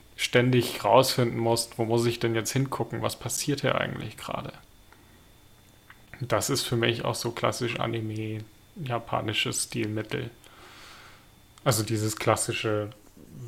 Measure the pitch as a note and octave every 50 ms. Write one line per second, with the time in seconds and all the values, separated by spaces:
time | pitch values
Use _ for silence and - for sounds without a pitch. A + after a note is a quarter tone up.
0 | - - - - - - - B2 A#2+ B2+ B2+ B2 A#2 - - - - G#2 G#2+ -
1 | C3 - - C3 A#2+ A#2 - A#2 A2+ A#2 A#2 A2+ - - - - A2+ A2 A#2 A#2
2 | A#2 A#2 - - - A#2 A2+ A2+ G#2 - - C3 C3+ C3 - - A2 - A#2 A#2
3 | A2+ A2 - - - A#2+ - - - D3 C#3 C#3 - - - - - - - -
4 | - A2 - - - - - - - - - - - - - - - - - -
5 | - - - - - - - - - - - - - - - - _ - - -
6 | - - - - B2+ - A#2 G2+ - - C#3 A#2+ - - B2 A#2 A#2 A#2 A#2 A#2
7 | - B2 A2+ - - A#2+ A#2 - A#2+ A2+ A2 - B2 A#2 A#2+ - - A#2 A#2 A2+
8 | A2 G#2+ G#2+ G#2+ A2 A2 A2 G#2+ - - - - - - - A3 D3 B2 A#2+ A2+
9 | - - A#2 A#2 A2+ G#2+ A2 - - B2+ - - - - - A2+ A2 G#2+ G#2+ G#2+
10 | A2 - - - A#2+ A#2 - - - - - - - - - - - - - -
11 | - - - - - - - - - - - - - C#3+ G#2 A2 G#2+ G2+ A2 G#2+
12 | G#2+ G#2+ - - - A#2 G#2+ - - - - - - A2 G#2+ G#2+ G#2 G#2+ - -
13 | - - - - - - - C3 B2